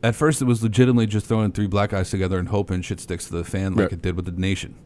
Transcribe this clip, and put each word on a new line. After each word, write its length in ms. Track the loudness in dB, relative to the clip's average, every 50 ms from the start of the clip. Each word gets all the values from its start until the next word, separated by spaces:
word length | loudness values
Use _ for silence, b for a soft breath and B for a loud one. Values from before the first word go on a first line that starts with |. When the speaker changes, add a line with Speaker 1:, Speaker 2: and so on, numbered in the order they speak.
Speaker 1:
at 120 | 0 0 2
first 280 | 2 2 2 2 2
it 20 | 2
was 180 | 2 2 2
legitimately 440 | 2 2 4 6 6 6 6 4 4
just 180 | 2 0 -2 0
throwing 240 | 0 0 0 0 0
three 140 | 0 -2 -2
black 240 | 0 2 0 0 0
guys 200 | 0 -2 -2 -2
together 280 | -2 -2 0 0 0 -2
and 100 | -2 0
hoping 340 | -2 -2 0 -2 -2 -4
shit 180 | -4 -6 -8 -8
sticks 260 | -8 -8 -8 -8 -8 -6
to 40 | -6
the 80 | -6
fan 300 | -6 -4 -4 -4 -2 0
like 120 | 0 2 0
Speaker 2:
Right. 60 | 0 -2
Speaker 1:
it 80 | -4
did 120 | -4 -4 -4
with 120 | -4 -4
the 60 | -6
Nation. 440 | -4 -2 -2 0 -2 -2 -4 -10 -14 -18 -14